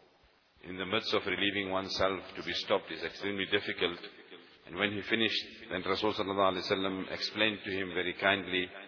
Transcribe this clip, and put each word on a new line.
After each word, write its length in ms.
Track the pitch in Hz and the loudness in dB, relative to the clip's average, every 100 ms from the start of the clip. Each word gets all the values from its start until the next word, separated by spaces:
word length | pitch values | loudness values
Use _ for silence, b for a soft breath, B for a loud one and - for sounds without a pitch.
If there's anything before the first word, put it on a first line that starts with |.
| - _ _ _ _ _ - | -20 _ _ _ _ _ -10
in 100 | 92 | -6
the 80 | 92 | -2
midst 280 | 107 110 | -2 2
of 100 | 107 98 | 0 0
relieving 440 | 92 98 98 95 | 0 0 0 0
oneself 500 | 95 98 - 95 92 - - | -2 -2 2 2 2 -6 -10
to 60 | |
be 100 | 85 | -4
stopped 380 | 80 - 101 - | -4 2 0 0
is 120 | 80 | -6
extremely 420 | 80 - 98 101 95 | -6 -4 -4 -2 2
difficult." 520 | 101 98 101 87 87 - - - - - - - | 0 0 0 0 0 -10 -16 -20 -20 -20 -20 -10
And 100 | 85 | 0
when 160 | 104 | 0
he 80 | 104 | 0
finished, 420 | 92 113 110 - - - - | 0 2 4 0 -6 -12 -8
then 120 | 92 90 | -4 0
Rasul 260 | 95 107 | 2 2
sallallahu 420 | 101 98 98 95 | 2 0 4 4
alaihi 120 | 92 87 | 4 2
wasallam 420 | 95 95 95 92 | 2 2 -2 -4
explained 460 | - - 104 107 101 | -4 -4 2 2 2
to 60 | 104 | -4
him 220 | 95 95 | -4 -2
very 200 | 87 90 | -2 -2
kindly 540 | 87 98 98 90 92 90 98 | 2 4 4 2 0 -2 -6